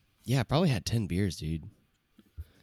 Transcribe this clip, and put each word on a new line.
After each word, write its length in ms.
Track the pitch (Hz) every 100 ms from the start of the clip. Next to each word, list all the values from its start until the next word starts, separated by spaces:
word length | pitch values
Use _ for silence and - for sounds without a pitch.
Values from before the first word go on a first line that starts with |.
| _ _ -
Yeah, 140 | 131
I 40 |
probably 260 | - 117 190
had 140 | 107 -
ten 200 | 117 90
beers, 300 | 85 101 78
dude. 260 | 78 80 87 - _ _ _ _ - - - _